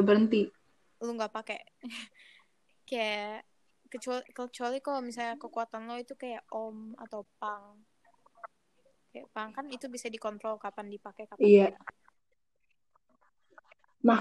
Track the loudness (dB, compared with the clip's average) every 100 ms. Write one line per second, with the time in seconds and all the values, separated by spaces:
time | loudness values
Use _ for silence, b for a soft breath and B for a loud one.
0 | 8 6 6 4 0 -4 _ _ _ -10
1 | -8 -6 -6 -8 -10 -12 -12 _ -16 -14
2 | -18 _ -20 -20 _ _ _ _ -8 -4
3 | -2 -4 -6 -10 -16 _ _ _ -14 -12
4 | -6 -6 -8 -12 -12 -6 -4 -4 -4 -6
5 | -6 -6 -8 -8 -8 -6 -6 -8 -10 -10
6 | -12 -12 -10 -10 -10 -8 -8 -10 -14 -16
7 | -14 -14 -14 -10 -10 -10 -14 -20 _ _
8 | _ _ _ -20 -20 _ _ _ _ _
9 | _ -20 -14 -10 -10 -10 -10 -10 -10 -10
10 | -10 -8 -8 -6 -8 -6 -8 -10 -12 -12
11 | -14 -16 -10 4 10 10 10 0 -16 -16
12 | _ _ _ _ _ _ _ _ _ _
13 | _ _ _ _ _ -20 _ -20 _ _
14 | 4 4